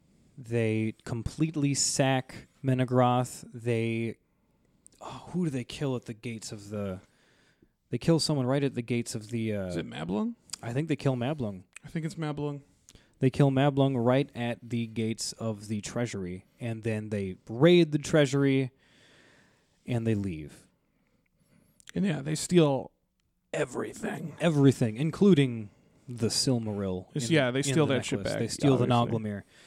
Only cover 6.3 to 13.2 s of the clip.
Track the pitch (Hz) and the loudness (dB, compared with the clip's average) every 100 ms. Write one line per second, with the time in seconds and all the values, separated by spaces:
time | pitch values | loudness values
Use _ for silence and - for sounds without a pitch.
6.3 | 113 - 110 101 104 101 92 - _ _ | -10 -10 -14 -8 -6 -4 -6 -12 _ _
7.3 | _ _ _ _ _ _ 123 - 165 - | _ _ _ _ _ _ -2 2 2 4
8.3 | 147 123 139 139 117 117 120 117 117 104 | 0 2 2 2 -2 -2 -2 -2 -8 -6
9.3 | 117 110 104 92 87 85 135 165 202 220 | -4 -2 -2 -4 -6 -6 -10 -4 -2 -2
10.3 | 233 _ - 117 120 160 143 143 127 120 | -6 _ -12 -6 -4 -2 -2 -2 -2 -2
11.3 | 156 110 95 - - 143 170 156 - 151 | -2 -6 -8 -16 -20 -10 -8 -8 -6 -6
12.3 | 147 147 143 - _ _ - _ _ | -4 -6 -8 -14 _ _ -20 _ _